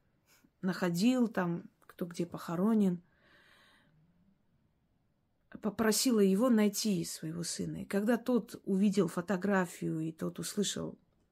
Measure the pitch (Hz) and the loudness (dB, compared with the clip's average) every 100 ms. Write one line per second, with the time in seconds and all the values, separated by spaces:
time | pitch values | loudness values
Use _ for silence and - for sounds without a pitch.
0 | _ _ _ _ _ _ 190 175 180 170 | _ _ _ _ _ _ -6 -2 -2 2
1 | 233 254 226 - 175 170 - _ - - | 2 4 2 0 -2 -2 -6 _ -20 -12
2 | 175 175 170 160 - 170 208 220 190 175 | -10 -6 -8 -8 -6 -2 2 4 2 0
3 | - _ _ _ _ _ _ _ _ _ | -6 _ _ _ _ _ _ _ _ _
4 | _ _ _ _ _ _ _ _ _ _ | _ _ _ _ _ _ _ _ _ _
5 | _ _ _ _ _ - 214 202 214 214 | _ _ _ _ _ -8 -4 0 2 2
6 | 269 226 196 190 254 220 208 202 220 180 | 2 4 6 6 4 4 4 2 0 -2
7 | 160 - 160 170 165 - 170 160 196 202 | -2 -8 -8 -8 -6 -6 -6 -8 -4 -2
8 | 214 233 240 247 - - - 190 208 190 | 0 0 0 -2 -2 -8 -2 2 2 2
9 | 170 - 170 185 196 196 175 - 170 160 | 0 -2 -4 -2 0 0 0 -4 -6 -4
10 | 160 165 175 170 165 - 196 - 156 - | -6 -6 -8 -8 -8 -4 -4 -4 -8 -12
11 | _ _ _ | _ _ _